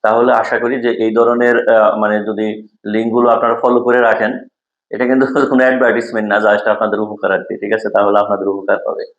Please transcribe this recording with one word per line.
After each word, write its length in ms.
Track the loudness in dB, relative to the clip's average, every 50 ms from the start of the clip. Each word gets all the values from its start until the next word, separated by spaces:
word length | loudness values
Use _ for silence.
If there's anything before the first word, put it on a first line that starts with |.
তাহলে 300 | 2 2 2 2 2 2
আশা 260 | 2 0 0 -2 -4 -4
করি 240 | -2 -4 -4 -2
যে 80 | -2 -2
এই 240 | -2 0 -2 0 2
ধরনের, 540 | 2 2 2 2 2 2 2 2 2 2 2
আহ, 280 | 4 4 4 2 2
মানে, 280 | 0 -2 0 -2 -2 -4
যদি 420 | -4 -4 -4 -4 -4 -6 -8 -14 -20 _ _ _
লিঙ্কগুলো 440 | -4 -2 -2 -2 0 0 2 4 4
আপনারা 240 | 2 2 2 0 -2
ফলো 260 | 0 0 2 2 2
করে 200 | 2 2 2 4
রাখেন, 380 | 4 2 2 0 -2 -4 -4 -8 -12 -16 _ _ _ _ _ _ _ _
এটা 140 | -6 -4 -2
কিন্তু 200 | 0 2 2 2
<laughs> 240 | 2 0 0 0 2
কোনো 120 | 2 2
অ্যাডভার্টাইজমেন্ট 680 | 4 2 2 2 2 2 2 0 -4 -4 -4 -4 -2 0
না, 100 | 0 2
just 320 | 2 2 2 2 0 -2
আপনাদের 300 | -2 0 -2 -2 -2 -4
উপকারার্থে, 560 | -4 -6 -8 -6 -2 -2 -2 -2 -4 -6 -10
ঠিক 160 | -8 -4 -4
আছে। 160 | -4 -4 -4 -2
তাহলে 300 | 0 0 2 2 2 2
আপনাদের 300 | 2 0 -2 -2 -2 -4
উপকার 280 | -4 -4 -2 -2 -2 -2 -2
হবে। 180 | -8 -8 -8 -10 -12 _